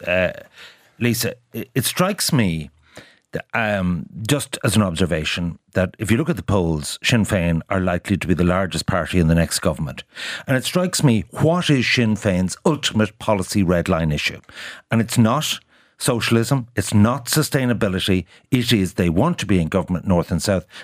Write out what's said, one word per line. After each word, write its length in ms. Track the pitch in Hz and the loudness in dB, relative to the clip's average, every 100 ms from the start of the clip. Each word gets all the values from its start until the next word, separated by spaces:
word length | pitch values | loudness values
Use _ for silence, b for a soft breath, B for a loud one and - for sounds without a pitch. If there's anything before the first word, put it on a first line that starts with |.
uh, 420 | - 90 87 - - B B B B - | -2 0 0 -4 -18 B B B B -2
Lisa, 360 | 120 117 113 - _ | 0 0 -4 -6 _
it, 160 | 117 - | -14 -6
it 120 | - - | -4 -2
strikes 480 | - 185 202 - | 0 -2 -2 0
me 360 | 127 95 80 76 _ B B B B _ | 2 2 -2 -8 _ B B B B _
that, 120 | - - | -12 -6
um, 520 | 120 107 101 90 85 - - 110 | -2 0 0 0 -2 -6 -8 -2
just 320 | 143 - - | -2 -4 -4
as 140 | 117 101 | 0 2
an 40 | |
observation, 800 | 98 82 85 80 76 - 87 - _ | 0 0 0 -2 -4 -4 -4 -6 _
that 220 | 95 92 - | -2 -2 -2
if 100 | 101 | -2
you 80 | 117 | 0
look 120 | 160 | 0
at 80 | 95 | -4
the 60 | |
polls, 540 | - 98 85 78 - - | 0 0 2 -2 -4 -6
Sinn 220 | - 120 98 | 0 0 2
Féin 360 | 101 85 82 - | 0 0 0 -2
are 120 | 95 | -2
likely 360 | 92 87 - 95 | 0 -2 -2 -2
to 100 | 82 | 0
be 60 | |
the 120 | 82 87 | 2 2
largest 400 | 92 92 80 - | 2 -2 -4 -2
party 340 | 90 78 92 | -2 0 2
in 80 | 80 | 4
the 80 | 82 | 4
next 240 | 80 - | 2 -2
government. 440 | 82 73 73 - - B B B - | -2 -4 -6 -10 -16 B B B -2
And 80 | 127 | -2
it 80 | |
strikes 400 | - 180 180 - | 0 -2 -2 2
me, 220 | 147 110 - | 2 2 -2
what 380 | - 156 175 165 | 0 0 2 2
is 160 | 135 110 | 2 2
Sinn 300 | - 110 104 | 2 2 0
Féin's 400 | 104 90 92 - 180 | 0 0 0 -2 -2
ultimate 540 | 147 - 107 107 - | 0 0 0 0 0
policy 440 | - 101 87 104 | 0 0 0 0
red 260 | 87 87 82 | 2 2 2
line 240 | 80 80 | 0 0
issue? 260 | 73 - - - B B B - | -2 -4 -8 -14 B B B -2
And 120 | 117 | 0
it's 160 | 113 123 | 2 2
not 420 | 110 143 - - b b b - | 4 2 -2 -6 b b b -6
socialism, 680 | - 117 - 117 113 135 113 - | -2 -2 2 0 2 0 -2 -4
it's 180 | - | 2
not 320 | 104 110 135 - | 4 4 2 -2
sustainability, 960 | 156 143 143 123 104 107 95 - 92 b b _ | -2 0 0 0 0 0 0 0 0 b b _
it 200 | 127 120 | 0 2
is 220 | 110 90 | 2 2
they 160 | - 87 | 0 0
want 300 | 85 160 170 | 2 0 0
to 80 | 95 | 0
be 120 | 92 | 0
in 80 | 80 | 2
government 380 | 95 82 90 98 | 0 -2 -2 0
north 240 | 87 - | 0 0
and 140 | 82 | -2
south, 200 | - 92 - B | 0 -2 -4 B